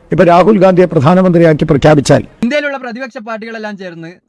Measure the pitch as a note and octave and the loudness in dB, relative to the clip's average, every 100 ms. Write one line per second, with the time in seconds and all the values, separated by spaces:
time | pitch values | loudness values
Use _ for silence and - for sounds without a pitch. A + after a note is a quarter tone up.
0 | - D#3+ F3 E3+ G3 G#3 F#3+ F3+ F3+ D#3+ | -6 0 2 4 4 4 2 2 2 2
1 | C#3 F#3 F#3 E3+ E3 D3+ D#3+ C#3+ D#3 C#3+ | 2 2 2 2 2 2 0 2 2 2
2 | B2+ C#3 - - A#3+ D4 C#4+ C4+ B3+ A#3 | 2 0 -2 -8 -4 -4 -4 -8 -10 -12
3 | C4 B3+ A3 A3 A3+ A3 G#3+ G3 F#3 E3 | -14 -14 -14 -14 -12 -12 -12 -12 -16 -16
4 | E3 F3+ | -18 -20